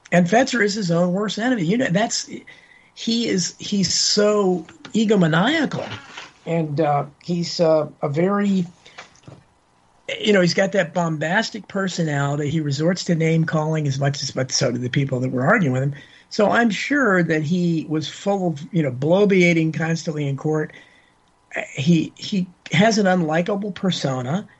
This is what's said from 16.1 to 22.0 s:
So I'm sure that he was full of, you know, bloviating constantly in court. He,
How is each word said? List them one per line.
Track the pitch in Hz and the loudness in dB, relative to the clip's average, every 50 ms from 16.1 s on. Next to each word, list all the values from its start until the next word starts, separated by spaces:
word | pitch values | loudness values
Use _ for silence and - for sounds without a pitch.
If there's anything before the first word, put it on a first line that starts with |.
| - - _ _ | -20 -20 _ _
So | - - 208 196 | 0 2 2 4
I'm | 196 220 240 233 | 4 4 2 2
sure | 185 - - - 285 294 262 214 190 180 170 | 0 -2 -4 -2 0 2 2 4 4 2 2
that | 165 160 156 156 | 2 0 0 0
he | 143 180 180 175 170 165 156 147 | 0 0 0 0 0 0 -2 -2
was | - 151 156 147 - | -2 -4 -4 -4 -6
full | - - - 202 202 196 185 175 | -10 -6 -2 -2 -2 0 0 -2
of, | 156 139 160 - - | -4 -4 -10 -4 -2
you | 170 151 | 0 0
know, | 135 | 0
bloviating | 123 123 143 156 175 196 208 196 196 185 175 175 170 165 160 160 151 | -2 -2 0 2 4 4 4 4 4 4 4 4 4 2 0 0 -2
constantly | 147 165 160 165 160 - 170 151 151 147 | -4 -2 -2 -4 -4 -4 -6 -4 -4 -4
in | 143 139 | -4 -4
court. | 135 - 151 156 156 160 - - - - _ _ _ _ _ _ _ _ _ _ _ _ _ - - 165 - | -4 -2 -2 -2 -2 -4 -6 -10 -20 -20 _ _ _ _ _ _ _ _ _ _ _ _ _ -10 -10 -10 -8
He, | - - 131 170 175 156 | -8 -2 2 2 4 2